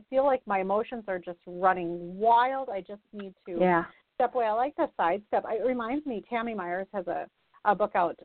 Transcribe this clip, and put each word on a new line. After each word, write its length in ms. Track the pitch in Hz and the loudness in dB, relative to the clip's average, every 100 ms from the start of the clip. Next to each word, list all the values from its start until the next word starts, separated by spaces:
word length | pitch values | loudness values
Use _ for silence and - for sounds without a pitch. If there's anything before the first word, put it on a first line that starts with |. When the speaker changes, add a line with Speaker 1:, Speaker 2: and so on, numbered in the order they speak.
| 214 | -4
Speaker 1:
feel 140 | 262 277 | 0 2
like 200 | 262 - | 2 0
my 120 | 196 | -2
emotions 480 | 190 202 233 151 208 | 0 0 -2 -6 -6
are 120 | 185 | -6
just 200 | 175 175 - | -6 -12 -12
running 760 | 175 185 185 170 175 175 185 | 0 2 2 0 -6 -8 0
wild. 500 | 220 233 247 269 269 | 6 6 6 0 -6
I 120 | 196 | -8
just 200 | 180 208 _ | -10 -14 _
need 220 | 208 196 190 - | -16 -14 -16 -8
to 140 | 175 | 2
Speaker 2:
Yeah. 260 | 180 170 170 - _ - | 4 4 0 -8 _ -2
Speaker 1:
step 180 | 247 | 0
away." 120 | 254 226 | 2 0
I 60 | |
like 220 | 214 262 294 | 2 0 -2
the 140 | 302 - | -4 0
side 280 | 175 190 208 | 0 0 0
step. 180 | 233 - | -2 -2
It 160 | 220 226 | -2 0
reminds 400 | 254 226 285 302 | -2 -2 -4 -4
me, 160 | 220 | -8
Tammy 320 | - 240 233 | -4 -4 -4
Myers 340 | 220 175 180 190 | -6 -4 -6 -6
has 140 | 202 175 | -6 -6
a, 220 | 165 - _ _ _ 208 | -6 -8 _ _ _ 0
a 100 | 202 | 2
book 200 | 208 202 | 2 2
out, 240 | 170 - | 0 -2